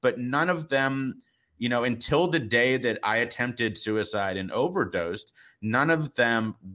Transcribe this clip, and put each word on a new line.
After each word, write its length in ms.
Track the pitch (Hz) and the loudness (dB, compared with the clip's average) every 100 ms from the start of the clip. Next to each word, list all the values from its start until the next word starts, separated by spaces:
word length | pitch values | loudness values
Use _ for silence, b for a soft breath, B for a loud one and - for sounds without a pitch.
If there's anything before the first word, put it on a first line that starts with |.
But 160 | 127 123 | 0 0
none 320 | 123 143 175 | -2 0 2
of 180 | 170 156 | 0 0
them, 540 | 135 135 135 131 - b b b - | 2 2 0 -4 -6 b b b -4
you 100 | 120 | 0
know, 160 | 120 | 2
until 420 | 123 113 - 147 180 | 0 -2 0 2 2
the 140 | 165 | 0
day 360 | 110 117 127 131 | 2 2 4 2
that 200 | 120 110 | 0 -2
I 140 | 107 113 | 0 0
attempted 600 | 120 - 123 120 113 101 | -2 -4 -6 -2 -2 -2
suicide 580 | 110 107 101 104 98 95 | -2 -2 0 -2 -2 -4
and 140 | 92 | -4
overdosed, 800 | 110 165 185 120 90 85 101 - B B B | -2 0 0 -2 -2 -4 -6 -10 B B B
none 280 | 107 123 156 | -2 2 2
of 220 | 160 151 - | 2 0 0
them 400 | 117 117 110 - 95 | 2 2 0 -6 -14